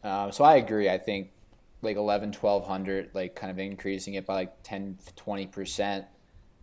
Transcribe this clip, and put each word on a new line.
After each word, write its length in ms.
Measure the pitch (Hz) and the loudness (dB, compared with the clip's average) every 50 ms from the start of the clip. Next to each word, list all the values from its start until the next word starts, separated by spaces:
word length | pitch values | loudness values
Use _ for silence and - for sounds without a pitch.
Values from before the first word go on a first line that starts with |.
| - | -6
Um, 280 | 104 95 101 101 101 | -4 -4 -2 -4 -4
so 120 | - - 143 | 2 6 8
I 140 | 156 156 | 10 10
agree. 320 | 135 113 110 110 104 101 95 | 8 6 4 0 2 4 4
I 80 | 92 90 | 2 2
think, 320 | - 107 101 98 95 - - - - - - - - - - - | 0 -2 -4 -4 -4 -8 -14 -20 -20 -20 -20 -20 -20 -20 -16 -6
like, 140 | - 110 101 | -4 -2 0
eleven, 340 | 104 104 104 101 101 107 104 | 0 2 2 2 0 0 -4
twelve 360 | 98 - - 104 101 98 90 | -6 0 2 2 2 2 2
hundred, 420 | 95 95 95 95 98 98 98 - - - | -2 -4 -4 -2 -2 -2 -2 -4 -4 -6
like, 180 | 95 92 87 - | -6 -6 -6 -6
kind 160 | - - 95 | -8 -8 -8
of 80 | 92 | -6
increasing 560 | 92 95 98 98 - - 98 98 95 - 101 98 | -6 -6 -8 -8 -6 -4 -4 -4 -4 -6 -6 -8
it 120 | 95 95 | -6 -4
by, 80 | - 98 | -2 -2
like, 180 | 95 92 92 - - | -2 -2 -4 -8 -18
ten, 380 | - - 107 98 98 98 92 - - - - | -12 -10 -8 -8 -6 -8 -10 -12 -16 -20 -20
twenty 320 | - - - 101 98 95 | -14 -8 -6 -6 -6 -6
percent. 580 | 92 - 101 95 - - - 101 101 101 98 98 - - - _ _ _ - - - - _ | -8 -8 -8 -8 -6 -2 -2 0 0 0 -2 -4 -10 -20 -20 _ _ _ -20 -20 -20 -20 _